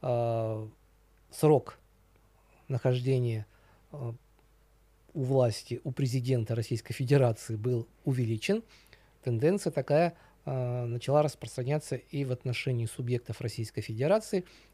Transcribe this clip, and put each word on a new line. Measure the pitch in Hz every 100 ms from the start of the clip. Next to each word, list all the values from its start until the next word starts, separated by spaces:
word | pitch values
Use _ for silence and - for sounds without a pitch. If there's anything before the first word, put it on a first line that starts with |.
а, | 127 120 117 113 110 110 110 - _ _ _ _ _
срок | - 156 147 - - _ _ _ _ _ _ _ _ -
нахождения, | 131 131 127 127 131 120 113 107 _ _ _ _
а, | 147 123 117 _ _ _ _ _ _ _ _ _
у | -
власти, | 127 135 123 110 - 120
у | -
президента | 127 135 127 123 127 110 117
Российской | 110 117 -
Федерации | - 127 143 123 107 - 110
был | 117 120 113 _ -
увеличен, | 127 117 110 - 214 - - - - - _
тенденция | - 117 147 196 170
такая, | 151 127 147 170 170 - _ -
а, | 135 123 123 120
начала | 120 - 143
распространяться | 151 - 117 - 127 151 - 127
и | - 143
в | 135
отношении | 123 127 120 - 123 113
субъектов | - 123 123 - 117
Российской | 120 - 113 -
Федерации. | - 110 139 214 214 190 180 - -